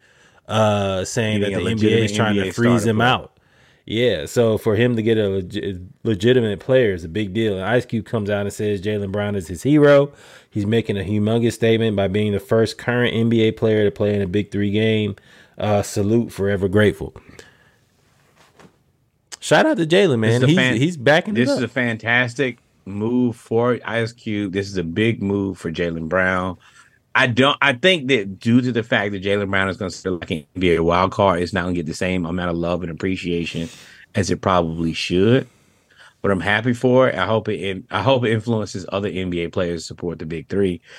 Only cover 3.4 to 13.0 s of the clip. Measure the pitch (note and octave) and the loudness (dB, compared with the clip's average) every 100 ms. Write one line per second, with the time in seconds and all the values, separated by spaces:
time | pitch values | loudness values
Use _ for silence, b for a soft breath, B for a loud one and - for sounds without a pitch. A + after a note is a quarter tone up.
3.4 | b b b b b A2 B2 F2 C#2+ B2 | b b b b b 0 0 0 -2 0
4.4 | A2+ G#2+ A2+ G#2 B2 A2+ A2 A2 G2+ G2 | 2 2 0 2 2 2 2 2 0 -2
5.4 | F2+ G2+ - F#2 F2+ - A#2 G2+ A2+ B2+ | -4 -6 -6 -8 -14 -6 -2 2 4 4
6.4 | A2 F#2+ - C3 A#2 F2+ E2+ F2+ G2+ G2 | 2 -2 0 2 2 0 -6 -6 -4 -2
7.4 | A2 F#2+ F#2+ B2 - A2+ G2+ A#2 G2+ G2+ | -2 -2 0 -2 -2 -6 -4 -4 -2 -2
8.4 | G2+ - G#2+ G2+ G2+ G#2 G2+ G#2 G#2 G2+ | -4 -4 -4 -2 -2 -4 -4 -4 -2 -4
9.4 | F#2 F2 C3 D3 C#3+ C#3+ C#3+ B B B | -6 -4 2 6 8 6 4 B B B
10.4 | B A2 G2+ A2+ A2+ G2+ F2+ G#2 G#2 A#2 | B -6 0 0 0 -4 -2 -2 0 2
11.4 | A#2 G#2+ A2+ A2+ A2+ G2+ G2 G#2 G#2+ G2+ | 0 0 2 2 2 0 0 0 0 -2
12.4 | - A2+ A2+ - - A#2+ | 0 2 0 -2 -4 0